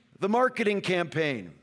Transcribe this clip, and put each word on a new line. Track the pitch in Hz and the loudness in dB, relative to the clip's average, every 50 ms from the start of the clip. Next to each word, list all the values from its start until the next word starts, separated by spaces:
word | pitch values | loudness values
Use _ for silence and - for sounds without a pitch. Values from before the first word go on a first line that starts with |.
| _ _ - - | _ _ -10 -4
the | 180 202 | -2 2
marketing | 226 247 254 247 247 233 220 208 202 190 | 2 4 2 2 2 0 0 0 0 0
campaign. | - 175 185 175 170 143 - 160 156 147 131 104 90 82 73 - | 0 0 0 0 -2 -2 -2 -2 0 0 -2 -4 -8 -12 -16 -20